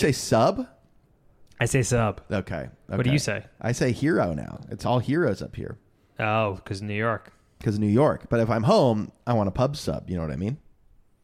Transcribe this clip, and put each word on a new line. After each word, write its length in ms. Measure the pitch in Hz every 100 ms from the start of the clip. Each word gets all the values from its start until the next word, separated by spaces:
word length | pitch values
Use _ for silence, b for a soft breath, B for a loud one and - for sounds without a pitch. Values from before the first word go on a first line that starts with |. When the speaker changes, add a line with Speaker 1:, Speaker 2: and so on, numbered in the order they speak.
| 156
Speaker 1:
say 40 |
sub? 560 | 127 - 113 143 202 254 _ _ _ _ _ _ _ - -
Speaker 2:
I 60 |
say 200 | 117 135
sub. 360 | 113 120 107 - -
Speaker 1:
Okay, 380 | 98 - 85 62 - -
Speaker 2:
What 160 | 101
do 80 | 123
you 40 | 143
Speaker 1:
okay. 20 |
Speaker 2:
say? 280 | 117 101 - -
Speaker 1:
I 100 | 113
say 220 | 123 131
hero 400 | - 143 - 98
now. 260 | 78 50 - -
It's 160 | 98 107
all 140 | 123
heroes 420 | 120 151 139 95
up 140 | - -
here. 220 | - - _ _ _ -
Speaker 2:
Oh, 400 | 110 110 104 95 -
'cause 160 | 98
New 120 | 104
York. 380 | 104 113 107 - _ _ -
Speaker 1:
'Cause 160 | 117 104
New 80 | 104
York. 380 | 113 147 - -
But 120 | 120
if 80 | 113
I'm 140 | 113
home, 500 | 117 214 135 107 - - -
I 60 | 113
want 120 | 101
a 60 |
pub 240 | - 131 147
sub. 320 | - 73 -
You 80 | 90
know 40 |
what 80 | 80
I 40 | 69
mean? 220 | 101 151 - _ _ _ _ _